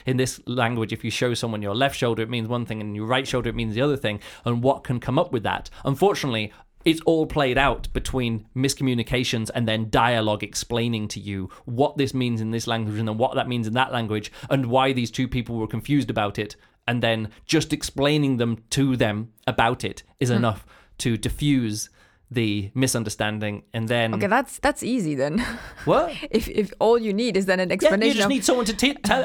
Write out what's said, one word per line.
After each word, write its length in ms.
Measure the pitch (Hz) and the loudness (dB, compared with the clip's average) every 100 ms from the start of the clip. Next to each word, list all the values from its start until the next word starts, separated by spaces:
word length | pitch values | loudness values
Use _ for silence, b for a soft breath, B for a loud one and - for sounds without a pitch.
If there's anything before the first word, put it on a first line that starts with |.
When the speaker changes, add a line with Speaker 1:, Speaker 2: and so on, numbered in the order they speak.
| - | -2
Speaker 1:
in 120 | 127 | 0
this 220 | 127 - - | 0 -4 -6
language, 480 | 123 117 120 104 | -2 0 0 -4
if 100 | 110 | -4
you 60 | 113 | -6
show 240 | - 123 | -2 0
someone 300 | 117 117 107 | 0 -2 -4
your 100 | 101 | -4
left 220 | 110 139 - | 0 0 2
shoulder, 240 | 123 113 | 0 0
it 80 | 113 | -2
means 180 | 120 110 | -4 -4
one 180 | 120 113 | -4 -4
thing, 120 | 107 | -6
and 140 | 107 104 | -6 -6
your 120 | 110 | -2
right 200 | 131 135 | -2 0
shoulder, 220 | 127 117 | -2 -2
it 60 | 113 | -2
means 180 | 113 | -2
the 80 | 107 | 0
other 160 | 147 139 | 0 0
thing, 220 | 107 101 B B 120 | -2 -4 B B -2
and 160 | 120 | 2
what 220 | 131 135 | 2 0
can 160 | - 120 | -2 -4
come 180 | - 139 | 0 0
up 140 | - | 0
with 100 | 123 | -2
that. 280 | 101 95 - B | -2 -4 -6 B
Unfortunately, 680 | 131 135 196 156 139 113 104 B _ _ | -4 2 2 2 -2 -2 -4 B _ _
it's 180 | 156 160 165 | 0 2 2
all 180 | 160 156 | 2 2
played 320 | 151 131 127 | 0 2 4
out 340 | 139 113 - | 2 0 -4
between 520 | 117 - 131 120 113 - 127 | -4 -2 -2 -2 -2 -6 -2
miscommunications 920 | 135 - 131 120 110 127 123 117 110 123 | -2 0 0 0 0 0 0 -2 -2 -2
and 120 | 110 | 0
then 220 | 110 110 | 0 2
dialogue 540 | 127 117 117 107 104 | 4 4 4 2 0
explaining 640 | 104 - - 117 117 113 104 | -4 -8 -2 0 0 -2 -4
to 120 | 104 | -8
you 300 | 101 98 92 B - | -6 -6 -6 B -6
what 320 | 120 147 - | 0 0 2
this 160 | 135 | -2
means 280 | 131 123 113 | 0 -2 -2
in 100 | 110 | -2
this 160 | 113 117 | -4 -2
language 320 | 113 107 104 | -2 -2 -2
and 80 | 110 | -2
then 100 | 110 | 0
what 160 | 127 | 0
that 140 | 131 123 | 0 -2
means 180 | 120 110 | -2 0
in 80 | |
that 180 | 120 123 | 0 0
language 400 | 123 110 107 - B B | 0 -2 -4 -4 B B
and 160 | 135 120 | -2 2
why 260 | 127 135 | 4 4
these 160 | 127 117 | 2 -2
two 180 | - 123 | -2 -2
people 280 | 127 113 117 | -2 -4 -4
were 80 | 107 | -4
confused 440 | 113 - 147 117 | -4 0 0 2
about 260 | 113 101 110 | -2 -2 -2
it. 180 | 104 - b b - | -8 -10 b b -2
And 140 | 120 | 0
then 280 | 117 110 107 b - | 2 0 -2 b 0
just 260 | 156 151 | 2 2
explaining 640 | 151 - - 139 151 139 123 | -4 -4 0 2 4 2 2
them 260 | 117 113 - | 0 -2 -2
to 240 | 143 135 123 | 0 2 4
them 340 | 113 104 120 _ - | 2 0 -6 _ -2
about 360 | - 120 123 | 2 2 0
it 200 | 107 - - _ | -6 -8 -16 _
is 100 | 123 | 2
Speaker 2:
Hmm. 60 | 117 | 4
Speaker 1:
enough 280 | 117 98 - b b - | 2 -2 -10 b b -6
to 180 | 127 107 | -2 0
diffuse 720 | 120 - 147 135 113 104 - b b b b | -2 0 2 2 2 -4 -8 b b b b
the 400 | 123 110 104 98 | 0 0 0 -2
misunderstanding. 880 | 127 131 120 107 - 107 107 104 104 - | 0 0 0 -4 -2 -4 -2 -4 -6 -8
And 160 | 113 113 | -6 0
then 260 | 120 113 - | 2 2 0
Speaker 2:
Okay, 100 | 202 | 2
that's, 300 | 240 269 - | 0 0 -2
that's 220 | 277 294 | -2 0
easy 320 | - 254 160 139 | -2 -2 -2 0
then. 300 | 143 190 240 - - | 0 0 -4 -8 -14
<laughs> 200 | - 143 | -6 2
Speaker 1:
What? 260 | 240 339 247 294 | 2 2 -6 -2
Speaker 2:
If, 160 | 220 - | -2 0
if 240 | - 196 - | -2 -2 2
all 180 | 220 240 | 4 4
you 160 | 220 | 2
need 240 | 196 247 190 | 0 0 2
is 80 | 190 | 2
then 140 | 185 | 2
an 100 | 180 | 0
Speaker 1:
Yeah, 40 | 190 | 2
Speaker 2:
explanation 320 | 311 202 226 | 4 6 4
Speaker 1:
you 60 | 220 | 4
just 100 | 202 | 2
Speaker 2:
of 40 | |
Speaker 1:
need 120 | 269 | 2
someone 220 | - 247 220 | 2 2 2
to 80 | |
t-, 220 | 208 269 285 | 2 0 2
tell, 280 | 208 254 | 2 2